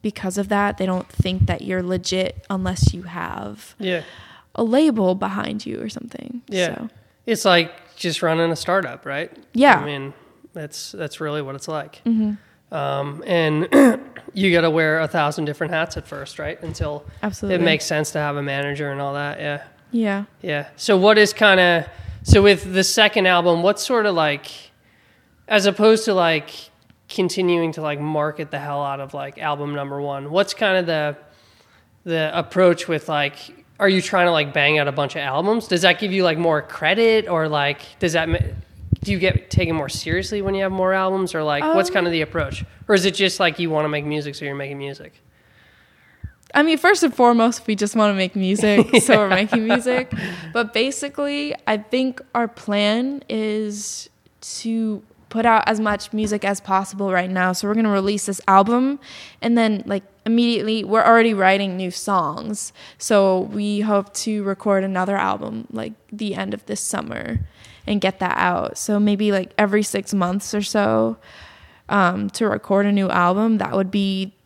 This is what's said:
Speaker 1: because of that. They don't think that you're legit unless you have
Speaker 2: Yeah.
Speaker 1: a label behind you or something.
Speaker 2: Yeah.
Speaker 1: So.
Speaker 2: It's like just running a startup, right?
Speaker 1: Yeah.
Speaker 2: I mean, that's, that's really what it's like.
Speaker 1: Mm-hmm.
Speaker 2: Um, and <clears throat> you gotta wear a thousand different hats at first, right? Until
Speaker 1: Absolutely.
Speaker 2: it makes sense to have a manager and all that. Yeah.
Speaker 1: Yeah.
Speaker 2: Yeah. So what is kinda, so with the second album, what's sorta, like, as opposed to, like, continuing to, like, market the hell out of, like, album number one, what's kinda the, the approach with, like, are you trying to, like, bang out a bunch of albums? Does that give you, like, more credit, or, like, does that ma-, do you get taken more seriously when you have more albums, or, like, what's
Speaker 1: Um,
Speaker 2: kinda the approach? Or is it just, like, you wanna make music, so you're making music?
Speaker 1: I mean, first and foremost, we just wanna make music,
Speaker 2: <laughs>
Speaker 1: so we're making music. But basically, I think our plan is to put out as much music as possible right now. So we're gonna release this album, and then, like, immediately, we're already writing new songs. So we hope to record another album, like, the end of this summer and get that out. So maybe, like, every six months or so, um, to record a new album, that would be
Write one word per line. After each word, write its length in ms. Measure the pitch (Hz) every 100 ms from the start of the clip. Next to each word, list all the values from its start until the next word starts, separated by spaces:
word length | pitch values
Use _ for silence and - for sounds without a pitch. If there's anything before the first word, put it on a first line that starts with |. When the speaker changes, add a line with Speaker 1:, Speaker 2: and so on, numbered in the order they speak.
Speaker 1:
because 340 | 214 - 190 185
of 120 | 196
that. 280 | 202 202 202
They 80 | 190
don't 220 | 185 -
think 380 | - 190 185 -
that 160 | 175
you're 200 | 196 185
legit 640 | 180 185 180 185 185 - -
unless 420 | 190 185 180 -
you 100 | 175
have 720 | 180 170 - - - 214 - _
Speaker 2:
Yeah. 240 | 190 175 - - - - _ -
Speaker 1:
a 80 |
label 500 | 233 247 311 220 190
behind 500 | 190 196 190 - 214
you 160 | - -
or 80 | 214
something. 540 | - 233 - - 247 -
Speaker 2:
Yeah. 260 | 190 170
Speaker 1:
So. 140 | - 226 - _ _
Speaker 2:
It's 200 | - 220
like 500 | 202 175 165 - -
just 260 | - 175 156
running 300 | 170 160 165
a 60 | 160
startup, 500 | - 190 151 131 -
right? 240 | 139 170 - -
Speaker 1:
Yeah. 260 | 233 277 190
Speaker 2:
I 60 |
mean, 280 | 147 143 139 - _ _ -
that's, 360 | 180 151 - -
that's 300 | 202 151 -
really 200 | 156 147
what 140 | 139
it's 140 | 135 -
like. 320 | 156 151 -
Speaker 1:
Mm-hmm. 680 | - 226 214 208 _ _ _
Speaker 2:
Um, 480 | 160 143 139 143 147
and 760 | - 175 156 151 - 277 269 220 - -
<clears throat> 140 | -
you 180 | 196 190
gotta 180 | 170 165
wear 280 | 160 156 156
a 60 | 156
thousand 360 | 170 147 151
different 280 | 151 143 156
hats 240 | 165 165 -
at 120 | -
first, 320 | 143 135 -
right? 200 | 151 165
Until 400 | 165 160 156 147 - -
Speaker 1:
Absolutely. 400 | 214 190 202 185
Speaker 2:
it 20 |
makes 200 | 170 156
sense 260 | - 151 151
to 60 | 160
have 160 | 147 143
a 60 |
manager 480 | 143 139 143 143 143
and 100 | 139
all 140 | 139
that. 240 | 143 143 147
Yeah. 240 | 147 143 - _ _
Speaker 1:
Yeah. 320 | 233 220 196 208 _
Speaker 2:
Yeah. 260 | 185 147 143
So 220 | - - 196
what 200 | 196 214
is 160 | 208
kinda, 540 | - 214 190 180 170 147 - - -
so 180 | - 202
with 300 | 202 185 185
the 80 | 185
second 440 | 185 - 214 226 185
album, 360 | 175 175 170
what's 220 | 180 208 -
sorta, 240 | 247 208
like, 360 | 175 151 143 - - - _ _ _ _ _ _ _ -
as 180 | - 196
opposed 400 | 185 214 220 220
to, 80 |
like, 360 | 190 170 160 151 - - _ _ _ _
continuing 640 | - 180 190 180 175 165
to, 100 | 156
like, 180 | 156 147
market 500 | 147 151 151 151 151
the 80 | 143
hell 240 | 143 143
out 180 | 143 139
of, 120 | 139
like, 260 | 147 139 -
album 360 | 151 143 147
number 260 | 147 139 139
one, 300 | 143 139 143
what's 240 | 165 202
kinda 280 | - 214 185
the, 340 | 170 156 147 147 - _ _ _ _ _ _ _ -
the 200 | 165 156 165
approach 500 | 160 175 185 165 -
with, 200 | 160 -
like, 260 | 147 143 - - - _ _
are 100 | 196
you 120 | 190
trying 260 | 180 190 175
to, 60 |
like, 220 | 165 147
bang 240 | 143 143 151
out 100 | 143
a 40 |
bunch 220 | 139 143
of 60 | 160
albums? 480 | 143 135 190 226 220
Does 140 | 175
that 160 | 180 175
give 120 | 208
you, 120 | 190
like, 140 | 180 160
more 240 | 170 151
credit, 640 | 147 - 156 196 226 220 208
or, 200 | 170 156
like, 320 | 151 143 143 - -
does 160 | 180
that 140 | 165 160
ma-, 80 | 170 - - - - - -
do 100 | -
you 60 | 196
get 320 | 185 - -
taken 240 | - 170
more 140 | 160 139
seriously 500 | - - 170 190 214
when 140 | 196
you 80 | 196
have 100 | 190
more 220 | 190 185
albums, 400 | 190 190 190 185
or, 80 | 165
like, 200 | 151 147 311
what's 160 | 320 196
Speaker 1:
Um, 40 | 277
Speaker 2:
kinda 140 | 175
the 120 | 165
approach? 420 | 151 165 139 - - - -
Or 60 |
is 100 | 202
it 100 | 190
just, 260 | 190 190 -
like, 180 | 175 151
you 100 | 170
wanna 200 | 156 151
make 160 | 151 147
music, 280 | 151 147 139
so 80 | 143
you're 80 |
making 240 | 139 139 139
music? 420 | 139 139 156 _ _ _ _ _ _ _ _ _ _ _ - _ _
Speaker 1:
I 80 | -
mean, 140 | 311 320
first 260 | 349 392
and 120 | 320
foremost, 520 | - 240 233 226 233 -
we 80 |
just 220 | 208 208 226
wanna 180 | 208
make 220 | 196 185 202
music, 520 | 185 202 214 202 220 269
Speaker 2:
<laughs> 60 |
Speaker 1:
so 140 | - 220
we're 120 | 202
making 360 | 185 208 226 220
music. 460 | 226 240 254 254 - - 175 165
But 200 | 160 220
basically, 800 | 220 254 277 285 277 285 285 294 - -
I 120 | 214
think 420 | 214 254 262 254 -
our 120 | 240 226
plan 720 | - - 202 208 220 262 277 -
is 840 | 220 214 214 214 208 208 - - _ _ _ - -
to 420 | 226 226 220 208 - _ _
put 160 | 220 233
out 180 | 220 -
as 140 | 214
much 320 | 214 208 -
music 320 | 214 214 208
as 160 | 190 196
possible 500 | - 190 196 196 196
right 200 | 185 185
now. 220 | 185 185
So 140 | 185 202
we're 80 |
gonna 140 | 214 220
release 360 | 202 190 208 -
this 140 | 190 -
album, 540 | 190 196 240 262 285 - - - -
and 160 | 233 233
then, 260 | 226 208 -
like, 160 | 202 - _ -
immediately, 580 | 233 240 226 214 220
we're 180 | 190 220
already 300 | 220 226 226
writing 420 | 208 190 196 196 185
new 140 | 185
songs. 840 | 175 - 196 156 151 76 208 - - - -
So 420 | - 208 196 185 190
we 300 | 208 208 208
hope 320 | 214 202 196
to 280 | - - 214
record 420 | 196 196 214 196
another 320 | 190 185 185 196
album, 500 | - - - 220 233
like, 220 | 226 - 220 _
the 220 | 208 214
end 180 | 190 190
of 140 | 208 -
this 140 | 208
summer 580 | - 208 - - - 226 - _ - - -
and 120 | 208
get 200 | 190 190
that 180 | 185 -
out. 400 | 180 180 - -
So 240 | - 208
maybe, 320 | 208 202 208
like, 200 | 196 185 -
every 260 | 208 208
six 300 | 208 202 196
months 420 | 202 175 190 -
or 60 | 208
so, 560 | 208 214 202 220 226 226 - - - - - _ -
um, 400 | 202 180 185 202
to 160 | - 220
record 380 | 202 - 202
a 80 | 202
new 160 | 202 190
album, 480 | - 175 190 226 220
that 160 | 190
would 180 | 196 190
be 440 | 202 196 190 190 _